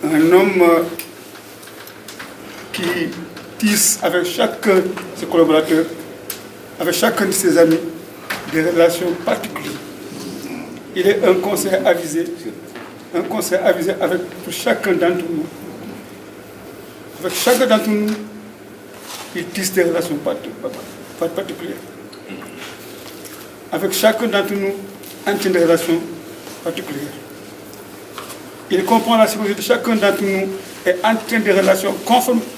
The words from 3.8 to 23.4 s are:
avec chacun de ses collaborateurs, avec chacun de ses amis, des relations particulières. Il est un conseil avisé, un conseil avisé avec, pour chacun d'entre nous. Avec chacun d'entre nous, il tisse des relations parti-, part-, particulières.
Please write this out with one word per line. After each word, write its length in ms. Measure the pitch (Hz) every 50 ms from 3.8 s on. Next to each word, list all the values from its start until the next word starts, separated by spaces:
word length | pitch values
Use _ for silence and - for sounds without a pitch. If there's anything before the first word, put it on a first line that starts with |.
| - - - - -
avec 200 | 175 175 185 170
chacun 520 | 180 - - 233 226 - - - 220 190
de 80 | 185 - - - - - - - -
ses 60 | -
collaborateurs, 600 | - - 170 165 151 156 156 156 - 160 156 160 - - - - - - - - - - - - - - - - - - -
avec 140 | - - 175
chacun 320 | - - 233 - - 208
de 60 | 185
ses 260 | - - - 180 151 165
amis, 220 | 165 160 160 160 - - - - - - - - - - - - - - -
des 100 | 160 156
relations 480 | 170 170 170 170 170 165 - 180 175 170 170 -
particulières. 480 | - - - - - - - - - - - - - - - - - - - - - - - - - - - - - - - - - -
Il 100 | 185 180
est 180 | 196 202 202 -
un 80 | 185 190
conseil 400 | 185 - 202 202 180 - 196 185 165 135
avisé, 420 | 160 170 170 170 156 147 165 170 - 170 - - 113 101 - - - - - - - - - - - -
un 80 | 170 196
conseil 340 | - - 214 175 - 180 185
avisé 360 | - - 180 170 160 185 185 -
avec, 220 | - - 180 - - - - - -
pour 100 | - 165
chacun 400 | - - 247 - - - 202 180
d'entre 320 | 160 170 170 180 175 165 165
nous. 160 | 170 151 151 165 - - - - - - - - - - - - - - - - - - - - - - - - - - - - - - - - - -
Avec 160 | 156 180 175
chacun 300 | - - 247 247 233 262
d'entre 240 | 220 220 214 - 214
nous, 240 | 208 208 208 214 214 - - - - - - - - - - - - - - - - - - - - - - - -
il 100 | 175 170 -
tisse 260 | - 202 185 185 -
des 100 | 190 175
relations 320 | 170 165 170 165 - 151
parti-, 340 | - - 139 127 - - - - - - 131 - - - - - - - - - -
part-, 100 | 170 170
particulières. 460 | - - 196 - 165 - 170 180 - - - - - - - - - - - - 95 90 85 - - - - - - - - - - - - - - - - - - -